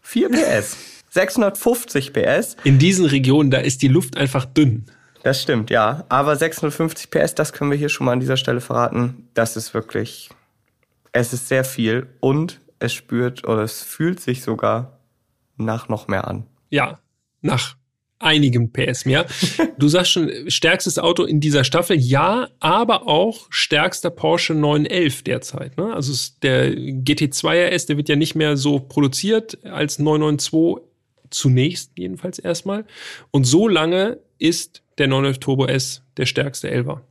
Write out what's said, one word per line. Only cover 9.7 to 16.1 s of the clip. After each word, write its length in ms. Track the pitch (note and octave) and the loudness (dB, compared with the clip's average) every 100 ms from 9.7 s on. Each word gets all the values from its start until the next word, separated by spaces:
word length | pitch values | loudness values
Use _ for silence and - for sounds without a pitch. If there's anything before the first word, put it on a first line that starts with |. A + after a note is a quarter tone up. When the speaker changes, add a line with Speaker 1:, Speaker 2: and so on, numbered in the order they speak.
Speaker 1:
wirklich, 560 | A2+ - G#2 G#2+ - - - _ _ _ _ _ _ _ | -8 -6 -6 -6 -10 -20 -20 _ _ _ _ _ _ _
es 220 | B2 A#2+ | -2 -2
ist 160 | B2+ - | -4 -2
sehr 160 | C3 | -2
viel 420 | C3 - A2+ A#2 C3 _ | -2 -2 -2 -2 -4 _
und 400 | C3 C#3+ E3 - _ _ | 0 0 -2 -8 _ _
es 140 | A#2+ | -6
spürt 520 | - _ A#2 B2 B2+ - | -6 _ -2 -2 -4 -4
oder 140 | A2 | -2
es 200 | A2 - | -2 -6
fühlt 380 | - - D#3+ F3+ | -14 -4 -4 -4
sich 240 | - B2+ | -4 -6
sogar 480 | - A2+ A2 A2 B2+ _ _ _ _ _ _ _ | -4 -2 0 -2 -4 _ _ _ _ _ _ _
nach 300 | A2+ A2 - | -6 -6 -4
noch 180 | G#2+ | -8
mehr 220 | - | -4